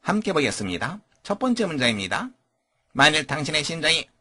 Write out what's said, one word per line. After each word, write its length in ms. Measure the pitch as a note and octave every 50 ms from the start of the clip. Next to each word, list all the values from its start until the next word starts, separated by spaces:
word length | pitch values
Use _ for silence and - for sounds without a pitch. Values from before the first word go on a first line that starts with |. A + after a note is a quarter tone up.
| _
함께 300 | - F#3+ G#3+ G#3+ G3+ F#3
보겠습니다. 640 | D#3 C#3+ A2 G2 - G#2 F#2+ F2 E2 G2 B2+ F3+ G#3 _ _ _ _ _
첫 160 | - G3+ G3+
번째 260 | - B3+ A#3+ A#3 A3+
문장입니다. 640 | F3+ D#3+ C#3+ B2+ A#2+ A2+ G#2 F#2+ F#2 F#2+ B2+ A3 B3+ - _ _ _ _ _ _ _ _ _ _ _
만일 340 | _ B2 C#3 D3+ D3+ D#3 D3
당신의 380 | - C#3 D3+ D3 C3+ D3+ D#3 D3
심장이 440 | - E3 E3 - D#3 E3 D#3+ - _ _ _